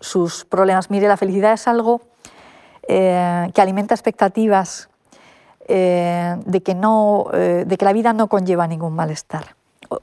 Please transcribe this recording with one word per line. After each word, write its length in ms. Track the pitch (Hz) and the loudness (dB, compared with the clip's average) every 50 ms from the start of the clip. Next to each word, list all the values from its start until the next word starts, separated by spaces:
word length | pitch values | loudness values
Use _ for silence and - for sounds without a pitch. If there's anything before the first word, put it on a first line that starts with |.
sus 440 | - - - 185 175 170 - - - | -12 -6 -2 -2 -2 -2 -4 -10 -10
problemas. 440 | - - 185 190 190 185 185 180 - | -4 0 2 2 2 2 0 0 -2
Mire, 180 | 202 196 208 208 | -2 2 2 2
la 80 | 202 - | 2 2
felicidad 340 | 202 190 185 196 202 214 | 0 -2 0 2 2 2
es 160 | 226 220 - 247 | 2 2 0 0
algo, 320 | 233 233 220 226 240 233 - _ _ _ - - - - - - - - - - _ _ - - | 0 0 2 0 0 -2 -4 _ _ _ -20 -20 -20 -20 -20 -20 -20 -20 -20 -20 _ _ -4 -2
eh, 600 | 190 190 190 185 180 180 180 175 175 175 175 185 - | 0 2 2 2 2 0 0 0 0 -2 -2 0 4
que 60 | 214 | 4
alimenta 340 | 190 190 190 202 202 - 240 | 4 4 2 -2 0 -2 -2
expectativas, 920 | - - 220 - - 208 190 - 220 220 214 196 190 180 - - - - _ _ _ _ _ _ - - - - _ _ _ _ - - - | -2 -2 -4 0 0 0 0 2 0 2 2 2 2 0 -2 -8 -14 -18 _ _ _ _ _ _ -20 -20 -20 -20 _ _ _ _ -12 -4 -2
eh, 680 | 208 190 185 180 180 175 175 175 175 175 175 175 175 180 - | 0 2 2 2 2 0 0 -2 -2 -2 -4 -4 -6 -6 -6
de 160 | 190 185 180 | -2 -2 -2
que 120 | 180 196 185 | -2 -2 -4
no, 520 | 180 208 220 220 214 214 208 208 196 - - - | 0 0 2 2 4 4 2 2 0 0 -2 -2
eh, 300 | 175 180 175 175 175 175 | 0 0 0 0 -2 -2
de 100 | 175 185 | -2 -2
que 80 | - 202 | 0 2
la 80 | 196 | 2
vida 200 | 202 226 220 240 220 | 2 2 2 0 0
no 140 | 220 220 202 | 0 0 0
conlleva 380 | 220 196 185 190 180 175 170 | 0 -2 0 0 0 0 0
ningún 280 | 160 170 160 170 165 156 | -2 -4 -6 -6 -6 -4
malestar, 600 | 165 165 156 151 - - - - - - - - _ _ _ _ _ - - | -4 -4 -4 -6 -10 -12 -12 -12 -12 -12 -14 -20 _ _ _ _ _ -14 -12
o, 120 | - - | -12 -10